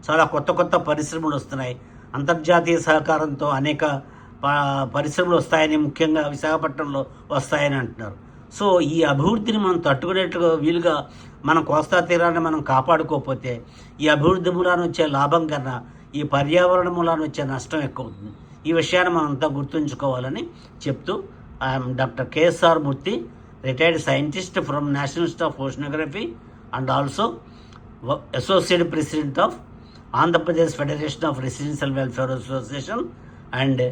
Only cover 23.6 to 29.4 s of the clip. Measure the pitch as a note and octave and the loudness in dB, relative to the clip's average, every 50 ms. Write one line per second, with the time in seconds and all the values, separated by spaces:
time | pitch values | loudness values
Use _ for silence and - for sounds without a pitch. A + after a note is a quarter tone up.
23.6 | - C3 C3 B2+ D#3+ E3+ E3 D#3+ - D3 C#3 C#3 C#3+ D3+ C#3+ F#3 F#3 - - F#3+ | -6 -6 0 2 4 4 4 2 0 0 0 0 0 -2 -4 -6 -8 -4 -4 -4
24.6 | D#3 B2+ C#3 D3 C#3+ D3 C#3 C#3 C#3+ C#3 - E3+ E3+ - E3+ - E3+ D#3 C#3 - | -4 -2 -4 -4 -2 -2 -2 -2 -2 -4 -2 -2 -2 -2 -2 -2 -2 -4 -2 -4
25.6 | C3+ C3+ - - D3 D3 C#3 D3+ D#3 D#3 C#3+ G3+ A#3 F4 E4+ - - - - - | -6 -6 -6 -6 -8 -6 -4 -4 -4 -4 -6 -8 -8 -8 -10 -12 -18 -20 -20 -20
26.6 | - - - B2+ C3 C3 C3 C3+ C#3+ C#3 - - G#3 - F4 - - - - - | -16 -10 -8 -6 -2 -2 0 0 0 -2 -2 -2 -2 -2 -2 -6 -14 -20 -20 -20
27.6 | - - - - - - - - - A#2 C#3+ - - - - C3 C3 - F#3+ F#3 | -20 -20 -20 -20 -20 -20 -20 -14 -4 -4 -4 -4 -4 -6 -6 -6 -2 2 2 2
28.6 | F3+ - F#3 F3 E3+ - - D#3+ D3+ C#3+ - D#3 D3+ C#3+ C3+ - | 4 4 2 2 2 2 0 -2 -4 -2 -2 -2 -2 -2 0 2